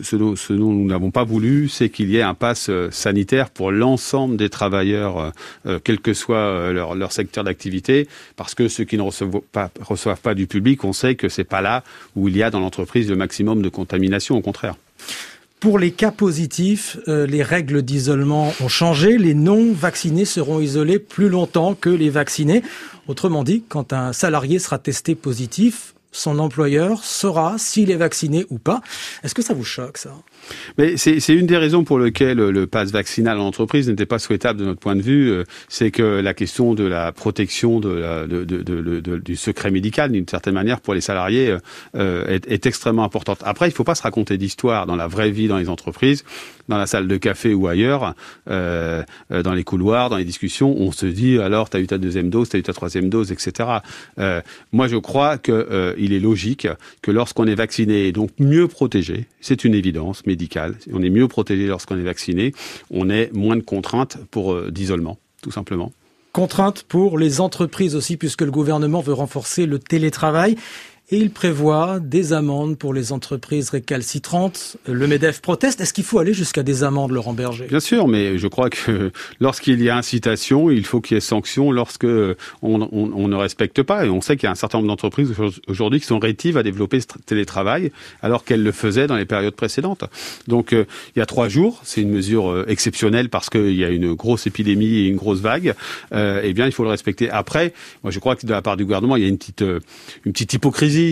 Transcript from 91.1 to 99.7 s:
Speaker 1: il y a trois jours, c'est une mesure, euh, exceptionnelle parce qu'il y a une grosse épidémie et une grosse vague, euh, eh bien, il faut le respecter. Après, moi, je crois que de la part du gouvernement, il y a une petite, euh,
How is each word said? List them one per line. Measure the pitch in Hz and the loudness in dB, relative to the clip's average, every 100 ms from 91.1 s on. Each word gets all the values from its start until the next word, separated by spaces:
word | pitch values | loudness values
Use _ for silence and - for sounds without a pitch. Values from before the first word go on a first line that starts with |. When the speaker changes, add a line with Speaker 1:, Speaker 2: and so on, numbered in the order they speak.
| - | -2
Speaker 1:
il | |
y | |
a | 110 | -2
trois | - 113 | 0 0
jours, | 123 208 240 | 4 2 0
c'est | - - | -8 -4
une | 101 | 0
mesure, | 101 95 110 92 | 0 0 0 2
euh, | 90 104 | 0 -2
exceptionnelle | 107 113 - 107 117 123 | -2 -2 0 0 2 0
parce | 104 - | -4 -2
qu'il | 113 101 92 | 0 2 2
y | |
a | 87 | 2
une | 87 87 | 0 0
grosse | 82 113 113 110 | -2 0 0 -2
épidémie | - 104 101 107 113 | -2 0 2 2 2
et | 95 | 2
une | 98 | 0
grosse | 101 95 | 0 0
vague, | 107 143 175 104 - - - | 0 0 -2 -4 -8 -14 -6
euh, | 107 104 101 | -2 0 0
eh | 104 | -2
bien, | 95 131 | 0 0
il | |
faut | - | 0
le | 110 | -2
respecter. | 104 - 95 117 | -2 -2 -2 -2
Après, | 104 101 151 170 - - - | -2 -2 0 -2 -4 -20 -12
moi, | 98 | -10
je | 90 | -4
crois | 127 123 | -2 -2
que | 113 | -2
de | |
la | 104 | -2
part | 101 98 | -2 -2
du | 98 | 0
gouvernement, | 98 120 131 | 0 2 2
il | |
y | 98 | 2
a | |
une | 98 | 0
petite, | - - | -4 -2
euh, | 98 | -2